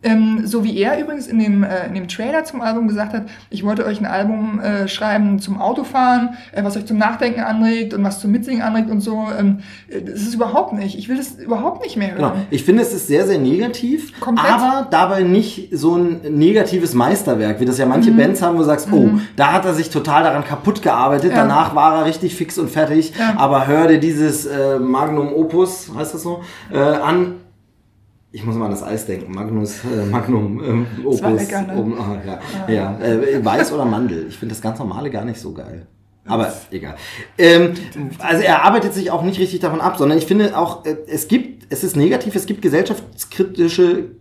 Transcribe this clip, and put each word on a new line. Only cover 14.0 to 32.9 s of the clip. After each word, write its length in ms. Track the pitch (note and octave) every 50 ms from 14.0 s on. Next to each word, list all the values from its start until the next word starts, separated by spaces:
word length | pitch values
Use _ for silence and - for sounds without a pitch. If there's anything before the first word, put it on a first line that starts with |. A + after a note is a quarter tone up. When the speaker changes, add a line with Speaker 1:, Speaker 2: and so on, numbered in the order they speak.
| - - - -
Speaker 1:
Komplett. 320 | - B3+ A#3 A3+ - - A3
Speaker 2:
aber 320 | A#3 A#3+ B3+ C4 C4+ C4+ -
dabei 320 | E3+ D#3+ F3+ F#3 G3 G3 F#3
nicht 460 | F3 F#3 G#3 A3 - - - - -
so 240 | - D#3 C3+ E3 E3+
ein 240 | F3 F3 F3 E3 E3 - D3+ D3+ C#3+
negatives 560 | D3+ F3 G#3+ A3 G3+ - F3+ F#3+ E3+ - A#2
Meisterwerk, 680 | B2 A#2+ C#3 G3 G3+ - D#3 B2+ G#2+ G#2+ G#2+ G#2+ G#2
wie 60 | B2+
das 140 | B2 B2+ B2+
ja 80 | C#3 B2+ B2+
manche 160 | C3 A#2 A2+
Speaker 1:
Mhm. 60 | - -
Speaker 2:
Bands 240 | C#3 - - -
haben, 140 | F3 F3 E3+
wo 40 | E3
du 60 | D#3+
sagst, 240 | D3 D3+ D3 - G3
"Oh, 80 | G#3 D#3 B2+ A2
Speaker 1:
Mhm. 140 | G#2 - - - -
Speaker 2:
da 160 | - C#3 D3 E3
hat 120 | F#3+ F#3
er 80 | F#3+ E3+
sich 160 | D3+ E3 D#3+
total 340 | - D#3 - D#3 C#3+ D3+ E3
daran 200 | D#3+ D3 D3 C#3+
kaputt 380 | - D3 C3+ - G3+ - -
gearbeitet, 500 | - E3 B2 A#2 B2+ C#3 C#3+ C#3 C#3 F3+
Speaker 1:
Ja. 60 | B3+ A#3
Speaker 2:
danach 380 | - G#2+ - D3+ D#3+ - -
war 240 | D3+ D3 D#3+ D#3 D#3+
er 60 | D#3
richtig 300 | D#3+ D#3+ - F#3 F3+ -
fix 220 | - E3+ D#3 - -
und 120 | D#3+ -
fertig." 440 | - D#3 D#3 C#3 D3+ D#3+ D#3 - - -
Speaker 1:
Ja. 160 | A3+ A3+ G#3+ -
Speaker 2:
Aber 300 | C3+ C#3+ C#3+ C3+ C3+ C3+
hör 200 | D3 D#3 E3 E3
dir 120 | D#3+ D3
dieses, 460 | C#3+ E3 D#3 D3 D#3 D3+ C3+ - -
äh, 340 | C#3+ C#3 C#3 C3+ C#3 C#3 C3
Magnum 540 | B2 B2+ B2+ C3+ D3 D3+ D3+ D3+ C#3+ C#3+ C#3+
Opus, 580 | D#3 D#3+ D#3 E3 E3+ F#3 F3+ F#3 - - - D#3
heißt 180 | C3+ D#3 D3+ -
das 80 | E3 D#3+
so, 180 | F3 F3 F3 F3+ - - - - -
äh, 60 | - C#3
an. 560 | C#3 D3 D3+ - C#3+ D3 E3+ F3+ F3+ F3+ F3+ - - - _ _ _ _ _ _ _ _ _ _ _ _ _ _ _ _
Ich 140 | - A2+ G#2
muss 100 | A2+ A2
mal 100 | A2+ A2+
an 60 | G#2
das 120 | G2+ - -
Eis 220 | - G#2+ A2 -
denken. 280 | - F#2+ F2+ D#2+ - F#2
Magnus, 460 | F#2+ G#2+ A2 A2+ A2 G#2+ G#2 - - -
äh, 200 | B2 B2 A2 G#2 G2+
Magnum, 500 | G#2 A#2 G#2+ A2 B2+ A2 G#2 G2+ G2+ A#2
ähm, 260 | D3+ C#3 A2+ A#2 B2 A#2 A2 A#2+ B2 C3+
Speaker 1:
Das 140 | C3 A2 -
war 60 | A2
Speaker 2:
Opus. 100 | A2 G#2+ -
Speaker 1:
lecker, 180 | - G2+ -
ne? 140 | F#3+ F#3 F#3+ B2
Speaker 2:
Oben, 180 | G#2+ G#2+ A2+ A#2
ah, 200 | A#2 G2+ G2+ G2 G2
ja. 140 | F#2+ F#2+ F#2 - - - G3 F#3+ - A2
Speaker 1:
Ja. 240 | G2+ G2+ G2